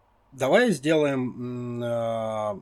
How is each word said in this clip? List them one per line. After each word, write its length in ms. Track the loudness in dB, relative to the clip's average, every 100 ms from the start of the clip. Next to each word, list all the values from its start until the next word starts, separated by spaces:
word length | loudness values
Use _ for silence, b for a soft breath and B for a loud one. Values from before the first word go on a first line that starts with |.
| _ _ _
давай 380 | -4 2 4 4
сделаем, 1080 | 2 2 4 4 2 -2 -6 -8 -6 -6 -4
м, 20 | -2
а, 760 | -2 -2 -2 -2 -2 -4 -6